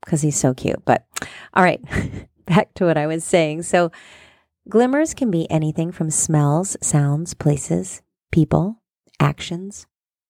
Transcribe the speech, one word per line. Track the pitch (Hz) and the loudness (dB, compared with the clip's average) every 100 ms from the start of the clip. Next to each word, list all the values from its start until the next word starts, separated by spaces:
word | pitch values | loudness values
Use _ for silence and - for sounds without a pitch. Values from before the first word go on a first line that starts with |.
'cause | - 156 | -6 -2
he's | 151 143 | -2 0
so | 135 | 0
cute. | 131 - - | 0 -4 -4
But | - - - - - - - | 0 -2 -2 -12 -14 -16 -4
all | - | 2
right, | 180 - - | 2 2 -4
<laughs> | - - - - _ - | -6 -6 -10 -16 _ 2
back | 180 - | 2 2
to | - | 0
what | 180 156 | 0 2
I | 151 | 0
was | 160 | -4
saying. | - 180 156 156 | 0 2 2 -2
So | 170 180 170 - - - - _ _ _ - | 0 0 0 -2 -20 -20 -20 _ _ _ -2
glimmers | 214 247 277 320 | 2 2 2 0
can | - 247 | -2 0
be | 170 165 | 0 0
anything | 156 156 156 165 | 0 0 -2 -6
from | 180 160 | -4 -4
smells, | - - 156 143 151 185 - | -2 0 2 4 2 -2 -6
sounds, | - 151 143 147 175 | 0 2 2 0 -4
places, | - 151 143 - 170 190 - _ _ _ | -2 0 0 -2 -4 -4 -12 _ _ _
people, | - 156 156 180 226 _ _ _ - | 2 4 2 0 -4 _ _ _ -2
actions, | 147 143 - 175 196 - - _ _ _ | 0 0 -8 -10 -10 -16 -20 _ _ _